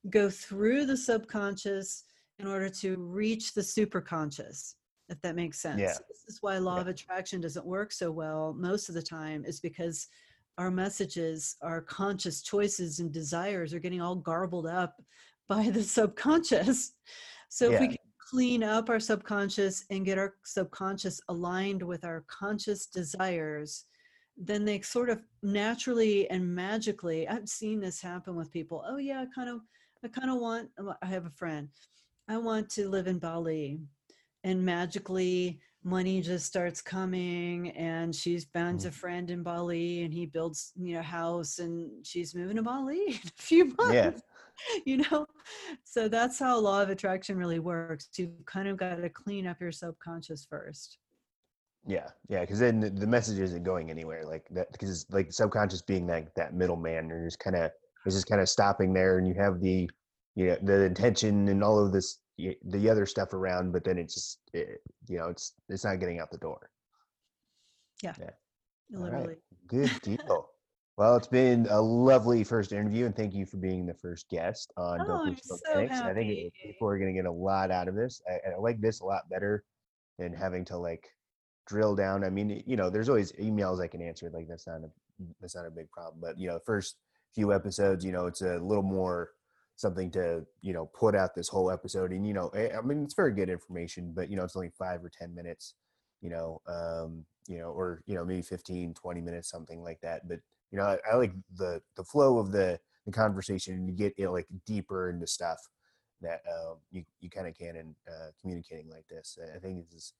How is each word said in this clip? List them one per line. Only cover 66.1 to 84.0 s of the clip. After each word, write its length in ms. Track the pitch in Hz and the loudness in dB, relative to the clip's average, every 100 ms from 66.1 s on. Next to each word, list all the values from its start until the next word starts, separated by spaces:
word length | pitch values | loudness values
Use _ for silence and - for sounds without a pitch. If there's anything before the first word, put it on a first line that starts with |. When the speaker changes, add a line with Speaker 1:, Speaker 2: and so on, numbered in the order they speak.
| 85 | -4
Speaker 2:
out 100 | 78 | -8
the 60 | 87 | -8
door. 320 | 80 73 - _ _ _ _ _ _ _ _ _ _ _ _ _ | -10 -10 -14 _ _ _ _ _ _ _ _ _ _ _ _ _
Speaker 1:
Yeah. 140 | 185 - | -12 -10
Speaker 2:
Yeah. 140 | 92 - _ _ _ _ _ 202 | -16 -18 _ _ _ _ _ -10
All 100 | 180 | -6
right. 220 | - 165 | -4 -6
Speaker 1:
Literally. 100 | 165 _ - - | -10 _ -20 -2
Speaker 2:
Good 340 | 120 - - | 2 2 0
Speaker 1:
<laughs> 0 | |
Speaker 2:
deal. 480 | - 110 - 87 - _ _ _ _ - | -4 -4 2 0 0 _ _ _ _ 6
Well, 200 | 107 120 | 8 8
it's 100 | - | 6
been 400 | 127 127 120 113 | 6 8 8 8
a 120 | 107 | 6
lovely 640 | 110 117 127 131 117 120 | 6 6 10 10 8 4
first 300 | 104 117 95 | 4 2 2
interview, 320 | 104 107 110 120 | 0 0 2 0
and 100 | 101 | 0
thank 180 | 107 | -2
you 120 | 98 92 | -2 -6
for 120 | 95 | -4
being 300 | 92 92 87 | -2 -2 -4
the 80 | 82 | -6
first 340 | 87 85 - | -10 -10 -6
guest 440 | 85 85 - - - | -2 -2 -4 -10 -6
on 280 | 87 87 415 | -2 -2 0
Don't 180 | 381 | 0
Speaker 1:
Oh, 0 | |
Speaker 2:
Be 120 | 302 262 | -2 -4
Speaker 1:
I'm 20 | |
Speaker 2:
So 180 | - - | -10 -8
Speaker 1:
so 200 | - - | -2 0
Speaker 2:
Panicked. 180 | - 254 - | 0 -2 -2
I 80 | |
think 180 | 98 110 | -2 -2
it, 80 | 104 | -2
Speaker 1:
happy. 140 | 87 - | -6 -12
Speaker 2:
people 240 | 104 107 110 | -18 -4 -2
are 100 | 98 | 0
gonna 140 | 95 | 0
get 120 | 95 90 | 0 -2
a 60 | |
lot 400 | 85 95 95 95 | -2 0 2 2
out 160 | 90 90 | 0 0
of 80 | 98 | -2
this. 260 | 123 - - | -4 -4 -6
I, 220 | 90 95 | -4 -4
I 40 | 90 | -2
like 240 | 113 117 | -2 2
this 200 | 110 110 | 0 0
a 40 | 92 | -4
lot 240 | 95 - | -4 -4
better 360 | 92 101 104 _ _ _ _ _ - | -4 0 -2 _ _ _ _ _ -8
than 140 | 87 | -8
having 320 | 85 95 90 90 | -4 -4 -4 -6
to, 120 | 90 | -6
like, 320 | 87 82 - _ _ _ _ _ - | -6 -6 -12 _ _ _ _ _ -6
drill 280 | 104 107 101 | 2 4 4
down. 280 | 95 98 | 2 2
I 60 | 95 | 0
mean, 320 | 98 107 101 - | 0 -2 -4 -2
you 80 | 123 | 0
know, 120 | 92 | 2
there's 200 | 101 113 | 2 4
always 240 | 123 95 | 4 4
emails 480 | - 107 107 95 90 | -2 0 2 2 0
I 40 | 87 | -4
can 140 | 85 | -6